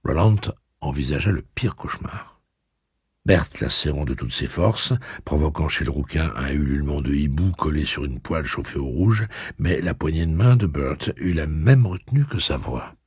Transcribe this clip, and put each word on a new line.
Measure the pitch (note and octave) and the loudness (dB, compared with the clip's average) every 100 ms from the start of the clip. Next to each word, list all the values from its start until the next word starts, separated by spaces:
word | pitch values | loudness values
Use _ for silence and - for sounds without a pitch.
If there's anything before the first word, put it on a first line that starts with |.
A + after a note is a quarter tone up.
Roland | - D2+ A2 G#2 - - _ _ | -2 4 4 4 0 -8 _ _
envisagea | D2 C#2 C2 C#2+ F2+ | -6 -2 -2 0 0
le | F#2 | 0
pire | - - A2+ - | -4 -4 -4 -4
cauchemar. | - - - - - _ _ _ _ _ _ _ _ _ - | -10 -10 -10 -12 -16 _ _ _ _ _ _ _ _ _ 4
Berthe | F2+ D2+ - | 4 2 -6
la | A#1 | -4
serrant | - D2+ C#2+ C#2+ | -2 -2 -2 -4
de | |
toutes | B1 A#1+ | -4 -6
ses | - B1 | -6 -6
forces, | - F2+ - - B2+ - - | 2 2 2 0 -2 -2 -14
provoquant | - D2+ D#2 D2 D#2 | -2 0 2 0 -2
chez | - | -2
le | - | -2
rouquin | C#2 C#2+ D#2+ D#2+ A1+ | -2 -2 -2 -2 -2
un | C2+ | -2
ululement | D2 C#2 C#2 C#2+ D2 | 0 0 0 0 -2
de | B1+ | 0
hibou | C#2+ D2 C#2+ F#2 | 0 2 2 0
collé | F2 D#2 D2+ | 0 0 0
sur | C#2+ - C2+ | -2 -4 -6
une | B1 | -8
poêle | - D#2+ C#2+ | -4 -4 -2
chauffée | - - - | -6 -6 -6
au | C2+ | -4
rouge, | B1+ G2 G#2+ A2 - - - | 2 4 4 0 -6 -14 -2
mais | E2+ D2 | 0 0
la | F2 - | -2 -2
poignée | D#2 D#2+ E2 | -2 0 0
de | |
main | D#2+ A#2+ B2 | 4 6 6
de | G2 | 4
Berthe | C#2+ C2+ D2 - - | 0 -2 -2 -4 -2
eut | F2 | -2
la | E2 D#2 | 0 0
même | D#2 E2+ C3+ G#2+ | 0 6 6 6
retenue | F2+ - C3+ C#3+ | -2 -2 0 0
que | E2 | -2
sa | - C2+ | -2 -4
voix. | - B1 - - | -4 -8 -8 -18